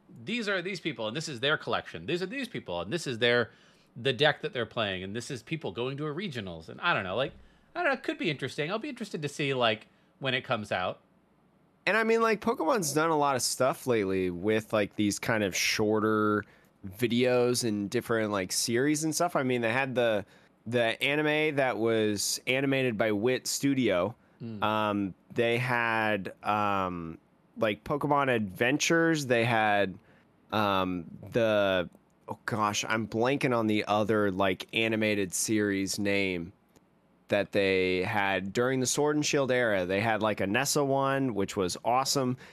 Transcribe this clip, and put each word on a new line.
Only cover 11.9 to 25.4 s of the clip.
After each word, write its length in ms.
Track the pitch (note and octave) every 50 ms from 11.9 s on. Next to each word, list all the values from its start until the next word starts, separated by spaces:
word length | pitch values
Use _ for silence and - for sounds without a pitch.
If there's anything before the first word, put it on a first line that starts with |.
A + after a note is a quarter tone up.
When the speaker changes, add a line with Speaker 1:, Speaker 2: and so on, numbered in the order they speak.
| F#3+
Speaker 2:
I 80 | A3 A3+
mean, 180 | A3 A3+ A3+
like, 180 | A3+ A3 A3 -
Pokemon's 520 | - A3+ A#3 - D#4 D#4+ C#4+ A3 F3 C#3+
done 180 | C3 D3+ D#3 E3
a 80 | D#3+ D3+
lot 160 | C#3+ C#3+ C#3
of 80 | B2
stuff 440 | - - - - B2+ C3 C3+ - -
lately 440 | C3 A#2+ A2+ G2+ F#2+ F#2+ F#2+ F#2 F#2
with, 420 | F2 F2 F2 G#2+ A2 A2 A2 -
like, 220 | - G#2+ G#2 F#2+ -
these 220 | - G#2+ G#2 G2 -
kind 240 | - - A#2+ G#2+
of 140 | G#2 F#2+ F2
shorter 880 | - - - - - A2 G#2+ G#2+ G#2+ G#2 A2 G#2+ G#2+ G#2+ G#2+ G#2 G#2 G2+ - - - _ _ _ _ - G2 F#2+ F#2+
videos 640 | B2 A2+ A#2 A#2+ B2 B2 B2 B2 A#2+ B2 B2 A#2+ B2
and 240 | A#2 G#2+ G#2 G2+ G2
different, 420 | - A#2+ A2+ - A#2 A2+ A2 G#2
like, 220 | G#2 G2+ F#2 F#2+
series 520 | - - - - A2+ A#2 C3+ D3 D3+ D3 D#3+
and 100 | D#3+ D3+
stuff. 220 | - - A#3 -
I 60 | E3
mean, 200 | C#3 B2+ B2+ B2
they 100 | A#2 A2
had 220 | A2+ B2+ C#3 C3+ B2
the, 300 | A#2+ A#2+ A#2 A2 G2+ F#2+ - - - - _ _ _ -
the 360 | A2 A#2+ B2 A#2 A2+ A2 -
anime 540 | - C3+ C#3+ D3+ D#3 D3+ D3+ D3+ D#3 D#3 D3
that 220 | C#3 C3+ C3 A2 G2
was 600 | A2 A2+ A2+ A2 G#2+ G#2+ G#2 G2+ - - - - -
animated 520 | - B2 C3 C#3 C3+ C3+ C3+ C3 B2+ A2+ G2
by 140 | A#2 A2
Wit 340 | G#2+ G2+ G#2 B2+ B2+ A#2+ -
Studio. 680 | - - - - C#3+ C#3 C3 B2+ G#2+ F#2+ F2 F2+ G2+ B2 _ _ _ _ -
Speaker 1:
Mm. 200 | - A2+ A2 G#2
Speaker 2:
Um, 520 | G2 G#2+ G#2+ G#2+ G#2+ G#2 G2+ G2+ G2+ F#2+ F2 _ _ -
they 260 | - -